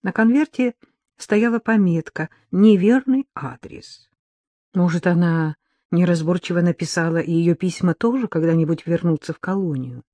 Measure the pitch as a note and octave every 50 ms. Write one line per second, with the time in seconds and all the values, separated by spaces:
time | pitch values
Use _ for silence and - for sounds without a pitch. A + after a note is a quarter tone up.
0 | - F#3+ - - A3 A3+ A#3+ C#4+ D#4 - - - B3+ A#3+ - _ _ _ _ _
1 | _ _ _ _ - - G#3 G#3 A3+ A#3+ A3+ A3+ A3+ - A3+ G#3+ G3 F3+ E3 E3
2 | D#3+ - _ - D#3 - _ _ _ _ - F3+ G3+ A3 G#3 F#3 F3+ G#3+ B3 C4
3 | - C4 C4 C4+ C4+ _ _ - C#3+ B2+ A#2+ _ - - - - - - - _
4 | _ _ _ _ _ _ _ _ _ _ _ _ _ _ _ F3+ F3 F3 D#3+ F3
5 | - F#3 F3 E3+ F3 E3+ E3 E3 D#3+ D#3 D3+ _ _ _ _ _ _ _ F3 E3+
6 | F3+ F3 F3 D#3+ D#3 D#3+ F3+ F3+ - - F3 F3 F3 F3 D#3+ - E3+ D#3 - F3
7 | E3 E3+ E3 E3+ - - E3+ E3 E3+ F3 E3+ - - F#3 - - - F3 D#3+ _
8 | - A#3 B3 C4+ A#3+ - - E3 D#3+ E3 E3 E3 D#3+ D3+ E3 D#3 - E3+ E3+ E3
9 | - E3+ D#3+ D3 - - D#3 _ - F#3 F#3+ G3 F#3+ E3+ D3 C3 B2+ B2 B2 B2
10 | - _